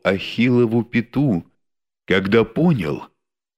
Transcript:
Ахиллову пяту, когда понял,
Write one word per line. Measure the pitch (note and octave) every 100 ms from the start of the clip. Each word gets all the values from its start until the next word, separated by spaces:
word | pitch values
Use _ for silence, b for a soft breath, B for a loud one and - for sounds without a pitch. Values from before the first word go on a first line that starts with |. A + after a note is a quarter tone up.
Ахиллову | - F#2+ - - B2 B2 A#2+ A#2
пяту, | A2 B2 A2 B2 C#3+ F2+ - _ _ _ _ _ -
когда | F#2 F#2+ A2+
понял, | A2 - E3+ C#3 D#2+ C2 - _ _ _ _